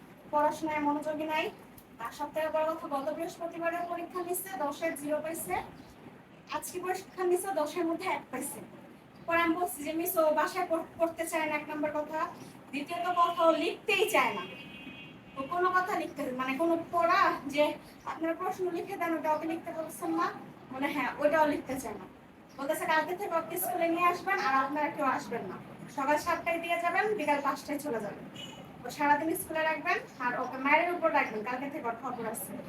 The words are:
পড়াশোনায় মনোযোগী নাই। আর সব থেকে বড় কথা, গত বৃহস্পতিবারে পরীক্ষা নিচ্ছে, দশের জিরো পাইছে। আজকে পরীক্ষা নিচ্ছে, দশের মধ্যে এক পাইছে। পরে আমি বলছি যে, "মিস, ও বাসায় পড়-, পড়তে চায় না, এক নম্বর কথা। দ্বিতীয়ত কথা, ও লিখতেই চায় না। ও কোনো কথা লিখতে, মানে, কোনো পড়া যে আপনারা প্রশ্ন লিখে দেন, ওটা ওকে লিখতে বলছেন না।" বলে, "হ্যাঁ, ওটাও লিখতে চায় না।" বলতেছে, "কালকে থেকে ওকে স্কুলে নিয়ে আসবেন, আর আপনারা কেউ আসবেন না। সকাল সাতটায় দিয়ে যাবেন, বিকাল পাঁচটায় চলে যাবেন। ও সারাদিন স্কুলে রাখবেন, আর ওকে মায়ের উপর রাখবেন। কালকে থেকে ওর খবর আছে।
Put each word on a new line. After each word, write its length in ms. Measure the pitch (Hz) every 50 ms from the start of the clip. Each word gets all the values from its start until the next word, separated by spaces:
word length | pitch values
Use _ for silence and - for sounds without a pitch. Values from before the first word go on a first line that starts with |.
| - - - - - -
পড়াশোনায় 500 | - 294 302 302 302 - 320 311 302 302
মনোযোগী 440 | 294 294 294 294 294 311 311 294 320
নাই। 260 | 320 311 311 349 427 - - - - - - - - - -
আর 140 | 226 233 -
সব 200 | - - - -
থেকে 140 | 311 320 311
বড় 260 | 311 311 311 320 320
কথা, 140 | 320 320 285
গত 260 | 277 277 277 311 -
বৃহস্পতিবারে 600 | 330 339 359 - - 339 339 330 330 339 330 339 349 349 349
পরীক্ষা 340 | 349 339 330 - - 370 349
নিচ্ছে, 260 | 349 359 - - 392 381 370
দশের 380 | 294 285 - - 339 330 302 277
জিরো 200 | 285 294 302 302 302
পাইছে। 400 | 311 339 - - 359 370 - - - - - - - - - - - - - - - - - - - -
আজকে 280 | 302 - - - 359
পরীক্ষা 440 | 359 370 370 381 - - - 359 370
নিচ্ছে, 260 | 359 359 359 403 392 392
দশের 300 | 311 302 294 320 359 330
মধ্যে 240 | 330 330 - 381 370
এক 140 | 294 - - -
পাইছে। 300 | 262 254 - - - - - - - - - - - - - - - - -
পরে 160 | - 330 330 330
আমি 120 | 330 320
বলছি 280 | 359 359 - - 285 285
যে, 80 | 311 320
"মিস, 240 | 330 339 370 359
ও 180 | 330 311 311 302
বাসায় 320 | 311 330 359 - 370 359 -
পড়-, 240 | 330 330 - - - -
পড়তে 280 | 330 330 330 - 330
চায় 200 | - 339 320 311
না, 100 | 302 302
এক 120 | 302 311 311
নম্বর 220 | 311 294 302 302
কথা। 360 | 294 302 294 302 311 311 339 349 - - - - - - - -
দ্বিতীয়ত 360 | - 285 294 - 339 339 349 359
কথা, 340 | 349 349 339 349 339 359 330
ও 100 | 330 311
লিখতেই 580 | 294 330 440 - - - - 403 370 427 -
চায় 240 | - 277 254 208 208
না। 80 | 190 185 - - - - - - - - - - - - - - - - - -
ও 60 | 269 269
কোনো 280 | - 349 349 370 370
কথা 280 | 359 370 359 427 381 -
লিখতে, 320 | 302 - - 277 269 262
মানে, 280 | 247 254 254 262 269 -
কোনো 260 | 330 339 330 330 - - 349
পড়া 400 | 339 339 339 339 392 349 330 339 - -
যে 280 | 285 269 294 294 320 - - - - - - -
আপনারা 300 | 269 - 330 320 330 330
প্রশ্ন 360 | 330 359 370 381 381 370 349
লিখে 260 | 330 349 - 359 403
দেন, 180 | - 339 339 330
ওটা 180 | 302 311 311 311
ওকে 160 | 311 330 320
লিখতে 240 | 330 330 - 339 339
বলছেন 380 | 320 320 311 - - 349 330
না।" 420 | 330 330 359 403 - - - - - - - - 262
বলে, 160 | 262 285 311
"হ্যাঁ, 220 | - 285 - - - -
ওটাও 280 | 285 294 320 311 302
লিখতে 340 | 294 - - - - 254 -
চায় 140 | - 220 208
না।" 120 | 196 190 - - - - - - - - - -
বলতেছে, 300 | 262 277 277 311 320 359
"কালকে 300 | 339 320 311 302 311 359
থেকে 180 | 359 403 359 339
ওকে 220 | 320 320 - 349
স্কুলে 320 | 359 - 349 359 339 339 339
নিয়ে 180 | 330 339 349
আসবেন, 320 | 349 349 - - 381 381 381
আর 160 | - 269 269 269 277
আপনারা 240 | 285 294 302 294 -
কেউ 180 | - 302 277
আসবেন 360 | 254 - - - - - - 180
না। 100 | 180 170 - - - - - - - -
সকাল 200 | - 262 277 302
সাতটায় 420 | - - 349 330 330 - 349 339 330
দিয়ে 220 | 339 339 339 339
যাবেন, 360 | 339 339 349 381 427 427 403
বিকাল 240 | 330 294 294 294 277 269
পাঁচটায় 360 | 262 269 - - - 294 285
চলে 220 | - 269 233 220
যাবেন। 240 | 208 196 - - - - - - - - - - - - - - -
ও 40 | -
সারাদিন 460 | - 294 294 285 294 294 320 320 370
স্কুলে 260 | - - - 320 320 311
রাখবেন, 360 | 320 311 294 - 349 359 - - - - -
আর 200 | - - - -
ওকে 180 | 254 240 254 262
মায়ের 360 | 269 285 302 320 349 349 349
উপর 180 | 349 330 311 285
রাখবেন। 320 | 269 254 214 220 214 208
কালকে 260 | 247 254 262 277 285
থেকে 160 | 311 311 240 233
ওর 80 | - - 269
খবর 240 | 254 247 240 220
আছে। 260 | 214 214 - - - - - -